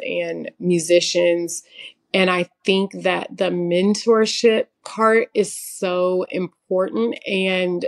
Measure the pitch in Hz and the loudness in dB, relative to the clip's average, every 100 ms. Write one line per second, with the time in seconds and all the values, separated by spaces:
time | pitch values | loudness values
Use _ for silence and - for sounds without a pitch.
0 | - 175 170 170 156 - 180 175 160 175 | -6 -6 -6 -8 -10 -4 0 0 4 2
1 | 170 175 175 170 170 - - - - _ | 2 2 2 2 -2 -8 -14 -20 -20 _
2 | _ 196 185 180 175 _ - 190 196 185 | _ 0 2 0 -4 _ 0 0 0 -2
3 | 180 175 - 185 185 180 175 175 196 208 | -2 -2 -4 -4 -2 -2 0 2 2 2
4 | 226 220 220 - 233 220 - _ - - | 2 2 2 2 2 2 -2 _ -10 2
5 | 220 226 226 - 190 - - - 185 180 | 4 4 2 0 -2 -4 -14 -6 -4 0
6 | 180 180 - 180 180 _ - 185 185 214 | 0 0 -2 -4 -6 _ -4 -2 0 -2
7 | 233 - - 190 190 185 180 175 | -2 -4 -4 -2 0 0 -2 -2